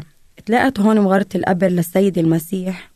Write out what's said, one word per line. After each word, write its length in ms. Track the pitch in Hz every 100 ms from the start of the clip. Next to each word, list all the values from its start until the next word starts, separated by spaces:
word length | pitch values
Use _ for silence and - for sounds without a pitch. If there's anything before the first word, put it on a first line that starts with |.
| 151 _ _ -
اتلاقت 420 | - 240 262 262
هون 200 | 214 220
مغارة 260 | 196 190 202 180
القبر 320 | - 170 190
للسيد 500 | 175 170 190 196 175
المسيح، 720 | 165 165 156 190 185 180 -